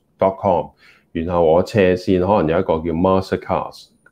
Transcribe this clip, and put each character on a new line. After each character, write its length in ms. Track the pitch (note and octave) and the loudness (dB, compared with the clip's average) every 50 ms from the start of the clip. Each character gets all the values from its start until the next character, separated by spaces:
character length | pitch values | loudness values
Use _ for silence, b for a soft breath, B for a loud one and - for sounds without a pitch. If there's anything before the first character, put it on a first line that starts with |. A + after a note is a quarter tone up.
| _ _ _ - | _ _ _ -2
dot 220 | G2+ F#2+ - - | 0 0 0 -2
com， 300 | - G2 F2+ D#2+ D2 - - b b b b b b b - | -2 0 0 0 -2 -6 -12 b b b b b b b -8
然 200 | E2+ E2 F2 F2+ | -8 -6 -2 0
後 120 | E2+ E2+ | 2 4
我 200 | D#2 D#2 F2 F#2 | 4 4 2 2
斜 300 | - - G#2+ F#2+ F#2 F2+ | 0 2 2 2 2 2
線 240 | F2+ - - F#2+ F2+ | 0 0 0 0 0
可 240 | F2+ F#2+ G#2 G#2 D#2+ | 2 2 2 2 2
能 100 | D#2 D#2+ | 0 0
有 60 | F2+ | 0
一 40 | F#2+ | 0
個 100 | - E2 | -2 -2
叫 200 | D#2+ D#2+ E2+ D#2+ | -2 -2 -4 -2
Masterclass， 1000 | E2 F2+ F#2+ F#2+ F#2+ F#2 - G2 F2+ - - F#2 D2 - - - - - _ _ _ _ _ | 0 0 2 2 0 -2 -2 -6 -6 -4 -4 -4 -4 -6 -8 -14 -20 -20 _ _ _ _ _